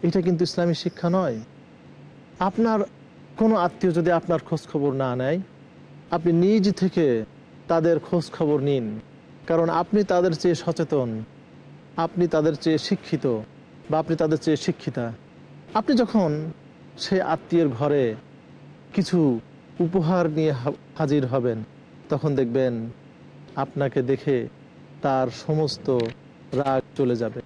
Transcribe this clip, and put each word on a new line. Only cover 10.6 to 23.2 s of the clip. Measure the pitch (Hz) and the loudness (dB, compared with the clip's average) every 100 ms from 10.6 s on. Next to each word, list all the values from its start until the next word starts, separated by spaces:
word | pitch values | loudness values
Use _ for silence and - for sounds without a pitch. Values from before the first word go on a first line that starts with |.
| - 160 160 147 123 110 110 - - - - - - - | -2 -4 0 0 0 -4 -10 -16 -20 -20 -20 -20 -14 -4
আপনি | 165 175 175 | -4 0 0
তাদের | 160 151 | 2 2
চেয়ে | 147 160 156 | 0 0 0
শিক্ষিত | - 190 - 147 139 113 107 - - - - | 0 -4 -2 -2 -2 -2 -6 -18 -20 -20 -4
বা | 156 | -2
আপনি | 160 165 | 0 0
তাদের | 156 151 | 0 0
চেয়ে | - 151 | 0 0
শিক্ষিতা। | - - - 123 117 110 - - - - - | -2 -4 -6 -6 -8 -8 -18 -20 -20 -20 -6
আপনি | 320 320 247 | -4 0 0
যখন | 233 226 170 151 156 - - - - - | 2 2 0 -2 -6 -12 -20 -20 -20 -14
সে | - 190 | -2 -2
আত্মীয়ের | 147 160 - 170 156 | 0 -4 0 2 2
ঘরে | 117 143 143 123 107 - - - - - - - | 0 0 2 0 -2 -14 -20 -20 -20 -20 -20 -6
কিছু | - 180 180 151 117 - - - - | -4 0 2 2 2 -4 -20 -20 -4
উপহার | 170 185 160 180 170 | 0 2 2 2 2
নিয়ে | 156 156 | 2 0
হা-, | 135 127 143 - - | 0 -4 -6 -12 -4
হাজির | 151 147 131 | 0 2 2
হবেন, | 131 123 110 110 - - - - | 0 0 -2 -8 -16 -20 -20 -6
তখন | 143 156 | -4 0
দেখবেন | 139 120 123 131 120 117 117 - - | 0 0 0 0 -2 -8 -12 -20 -20